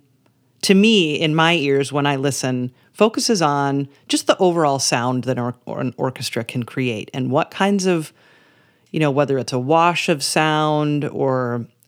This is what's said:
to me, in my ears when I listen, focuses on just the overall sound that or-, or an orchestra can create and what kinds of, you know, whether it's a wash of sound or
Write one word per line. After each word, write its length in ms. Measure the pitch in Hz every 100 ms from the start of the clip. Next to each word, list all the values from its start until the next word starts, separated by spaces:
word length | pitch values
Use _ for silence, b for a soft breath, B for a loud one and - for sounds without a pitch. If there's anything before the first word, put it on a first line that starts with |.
| - _ _ _ _ _
to 120 | -
me, 400 | 190 220 214 160
in 200 | 135 127
my 200 | 160 165
ears 380 | 170 139 139 135
when 140 | 143 143
I 100 | 139
listen, 560 | 143 135 135 127 123 - _
focuses 500 | - 214 - 240 208
on 460 | 156 143 139 139 139 b -
just 180 | - -
the 100 | -
overall 400 | 185 170 147 135
sound 460 | - 131 123 127
that 140 | 120 123
or-, 160 | 120 123 -
or 140 | -
an 140 | 127 -
orchestra 480 | 135 131 127 -
can 180 | 113 131
create 460 | 117 - 127 110 -
and 160 | - 127
what 200 | 139 165
kinds 360 | - 196 202 185
of, 260 | 170 151 b b b b b b b b
you 80 | 160
know, 120 | 151
whether 280 | 135 143 135
it's 140 | 117
a 60 | 127
wash 500 | 127 165 170 170 -
of 140 | 151
sound 840 | 143 165 156 151 151 151 151 147
or 640 | 151 - 135 131 123 120 113 _